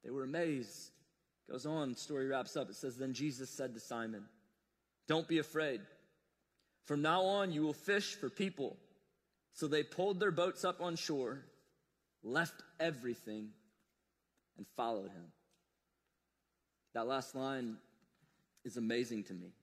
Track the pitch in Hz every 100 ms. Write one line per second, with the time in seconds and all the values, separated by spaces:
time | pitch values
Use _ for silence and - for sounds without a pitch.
0 | - 135 131 156 170 143 117 - - _
1 | _ _ _ _ - 127 147 156 139 120
2 | - 147 135 135 - 156 117 101 135 120
3 | 131 127 147 127 131 - 131 113 - 117
4 | 113 110 101 _ _ _ _ _ _ _
5 | - 156 160 165 147 156 151 120 98 -
6 | _ _ _ _ _ _ _ _ - 147
7 | 151 175 190 202 196 156 156 147 - 202
8 | 202 - 135 - 196 - 131 - - -
9 | _ _ _ _ _ - 156 151 147 -
10 | 185 190 202 165 180 180 185 180 175 165
11 | - 147 123 135 - - _ _ _ _
12 | _ _ 110 135 165 - - - 165 143
13 | 123 117 - 107 107 - _ _ _ _
14 | _ _ _ _ _ - 101 - 120 110
15 | 98 92 85 - _ _ _ _ _ _
16 | _ _ _ _ _ _ _ _ _ 120
17 | 117 135 127 131 135 135 120 113 - _
18 | _ _ _ _ _ _ 127 120 110 117
19 | 123 113 101 92 90 -